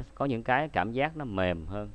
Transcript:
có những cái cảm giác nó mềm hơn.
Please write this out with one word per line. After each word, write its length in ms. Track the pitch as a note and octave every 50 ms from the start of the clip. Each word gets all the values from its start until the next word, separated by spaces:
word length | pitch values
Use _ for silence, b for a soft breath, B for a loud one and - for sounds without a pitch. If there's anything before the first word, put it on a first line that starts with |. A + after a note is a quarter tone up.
| B2 - -
có 100 | - C#3
những 180 | C#3+ A#2+ A2+ -
cái 260 | B2+ B2+ C3+ D#3 C#3
cảm 220 | - F2 F#2 A2
giác 260 | A2+ C3 C#3+ D#3+ D#3+
nó 80 | D#3 C#3+
mềm 400 | A#2+ G2 F#2+ F#2 F#2 F2 E2 D#2+
hơn. 240 | E2+ G2 G#2 G#2 G2+ -